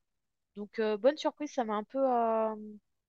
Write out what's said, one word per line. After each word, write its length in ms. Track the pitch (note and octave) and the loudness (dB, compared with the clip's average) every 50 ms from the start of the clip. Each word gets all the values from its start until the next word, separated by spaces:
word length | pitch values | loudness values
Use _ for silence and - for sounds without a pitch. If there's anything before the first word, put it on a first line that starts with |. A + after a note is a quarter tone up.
| _ _ _ _ _ _ _ _ _ _ - | _ _ _ _ _ _ _ _ _ _ -14
Donc, 220 | G3+ G#3 G#3 - - | -14 -14 -10 -4 -2
euh, 180 | A3 G#3+ G#3+ | -2 0 0
bonne 200 | G#3 G3+ C4 D4+ D4+ | 4 4 4 4 4
surprise, 340 | - D#4 - - D4 C#4+ - | 0 -4 -2 -4 -8 -6 -2
ça 120 | - A#3+ | -4 -2
m'a 100 | G#3+ G#3+ | 0 -2
un 100 | G#3 G#3+ | -4 -4
peu, 140 | - - C4+ | -4 -2 0
euh, 540 | C4+ C4 B3 A#3+ A#3 A3+ A3+ A3 A3 A3 A3 G#3+ G#3+ G#3+ G#3+ G#3 _ _ _ _ _ | 2 2 4 4 2 2 2 2 0 0 -2 -6 -12 -14 -16 -18 _ _ _ _ _